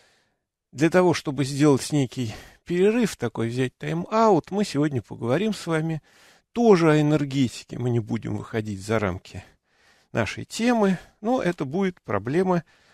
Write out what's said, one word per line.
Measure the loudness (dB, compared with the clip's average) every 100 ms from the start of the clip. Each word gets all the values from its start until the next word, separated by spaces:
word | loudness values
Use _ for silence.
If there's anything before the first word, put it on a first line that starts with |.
| _ _ _ _ _ _ _
для | -2 2
того, | 4 2
чтобы | 0 -4 -4
сделать | -4 2 4 4 2
некий | -2 -2 -4 -8 -8 -18 _
перерыв, | -6 0 2 2 -2 -2
такой | -8 -4 -6
взять | -2 -4 -6
тайм-аут, | -8 -6 -4 0 4 4 2
мы | -4
сегодня | -2 0 0 -2
поговорим | -8 -8 -2 0 0
с | -4 -4
вами | -4 -2 -6 -10 _ _ _ _
тоже | 2 6 8 8
о | 6
энергетике. | 4 2 0 0 0 -2 -14 -6
Мы | -2
не | -2
будем | -2 -6 -6 -8
выходить | -6 -6 -6 -8
за | -2 -2
рамки | 0 -4 -10 -18 -18 _ _ _ _ _ _
нашей | -4 -4 -6
темы, | -12 -4 0 2 2 0 -6 _
но | -4 -2
это | -2 -4
будет | -4 -2 -2 -4
проблема | -6 -6 -2 -2 0 0 -2 _ _